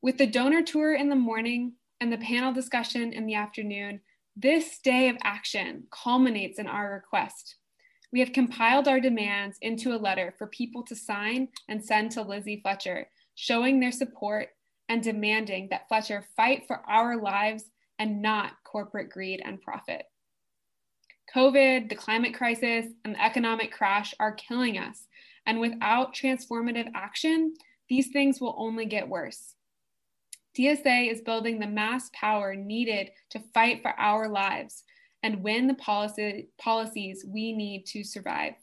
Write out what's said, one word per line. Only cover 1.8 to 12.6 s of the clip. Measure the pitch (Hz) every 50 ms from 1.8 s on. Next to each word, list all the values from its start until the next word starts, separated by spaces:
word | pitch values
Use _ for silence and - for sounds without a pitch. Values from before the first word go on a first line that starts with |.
| _ _ _ _
and | 247 233
the | 233 220
panel | 226 220 240 247 254 262 254
discussion | 254 254 254 - 247 226 - - 240 233 233 -
in | - 220
the | 220 214
afternoon, | 208 208 214 - - 214 208 202 202 202 202 202 202 _ _ _ _ _ _ _
this | 208 208 262 311 330 320 - - -
day | _ 269 247 254 262 254
of | 240 247 -
action | 208 202 208 - - - 208 190 - - - - -
culminates | - - - 240 240 254 262 254 226 208 196 185 - -
in | 214 165
our | - 202 208 202
request. | 196 196 - _ - 196 117 208 - - - - - _ _ _ _ _ _ _ _ _ _ _
We | - 247
have | 254 247 254
compiled | 269 254 233 - - 226 226 247 277 277 277
our | 269 262
demands | 247 262 240 226 208 202 202 202 202 196 202 -
into | - 220 226 226 226 254 240
a | 226
letter | 214 196 190 190 185 175 185 _
for | 214
people | 214 - - 247 233 226 247 240
to | - 240
sign | 226 - - 214 202 208 214 233 254 262 262 _ - - -
and | 214 214 208
send | - 220 214 214 226
to | 226 254
Lizzie | 214 190 196 208 202 208 208 208